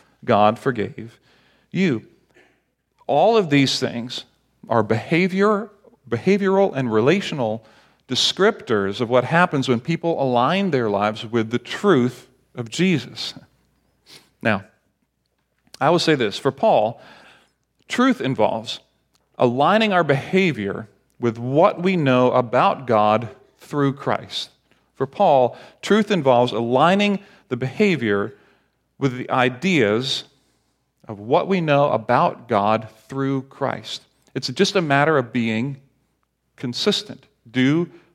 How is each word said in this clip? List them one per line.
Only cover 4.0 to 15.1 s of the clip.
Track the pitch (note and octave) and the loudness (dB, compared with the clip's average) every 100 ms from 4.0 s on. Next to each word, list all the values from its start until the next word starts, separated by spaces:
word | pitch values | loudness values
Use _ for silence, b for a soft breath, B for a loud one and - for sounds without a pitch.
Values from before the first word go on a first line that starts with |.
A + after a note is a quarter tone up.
| A#2+ - - _ _ _ - | -10 -12 -16 _ _ _ -2
are | A2+ | 0
behavior, | G#2+ A2 - E3 F#3 F#3 G#3 G3+ A#3 - _ _ - | 2 -2 0 0 0 0 0 0 -4 -16 _ _ -8
behavioral | A#2 F#3 G3+ G3 G3 G3 C3+ | -4 0 2 2 2 2 0
and | B2+ | 0
relational | G#2+ B2 G3 - D#3 A2+ A2 b b b b _ | 2 4 2 -2 -4 -4 -6 b b b b _
descriptors | B2+ - - G3+ G#3+ - G#2+ G2 G2+ | -2 -2 2 0 0 -2 -2 -2 -4
of | A#2 | 0
what | B2+ | 0
happens | A#2 E3 F3+ C#3+ B2+ | 2 2 2 0 -2
when | A#2 | -2
people | C#3+ E3 E3+ E3 | -2 -4 -2 -2
align | C3+ A#2+ C3 F#3 G3+ | 0 2 2 0 0
their | C#3 A2+ | 0 0
lives | G2+ G#2 G#2+ | 0 -2 -4
with | A2+ A#2 A2 | -4 -2 -2
the | A#2+ | -4
truth | - - G#3 D3+ B2 - - _ _ | -6 -4 2 4 2 -4 -16 _ _
of | - A2+ | -14 -12
Jesus. | - F#3 D3+ - A2+ - - - _ _ _ _ _ _ B B _ | -2 0 0 -4 -12 -12 -14 -20 _ _ _ _ _ _ B B _
Now, | A#2 G2 - _ _ _ _ | -2 -2 -6 _ _ _ _